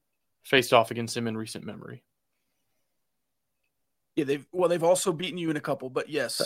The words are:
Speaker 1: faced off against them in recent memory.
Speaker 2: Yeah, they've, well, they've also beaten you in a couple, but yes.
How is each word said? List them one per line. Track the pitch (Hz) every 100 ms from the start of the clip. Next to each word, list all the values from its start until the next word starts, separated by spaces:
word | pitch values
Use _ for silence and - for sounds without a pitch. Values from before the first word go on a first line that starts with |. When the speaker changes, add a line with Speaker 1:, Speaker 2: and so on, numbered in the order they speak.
| _ _ _ _
Speaker 1:
faced | - 135 -
off | 120 113
against | 117 113 120
them | 117
in | 110
recent | 110 95 95
memory. | 98 - 113 _ _ _ _ _ _ _ _ _ _ _ _ _ _ _ _ _ _ _ _ _ -
Speaker 2:
Yeah, |
they've, | 135 143 -
well, | 180 170
they've | 175
also | 165 180 196
beaten | 156 180 175
you | 165
in | 151
a |
couple, | - 139 127
but | 139 -
yes. | 147 120 -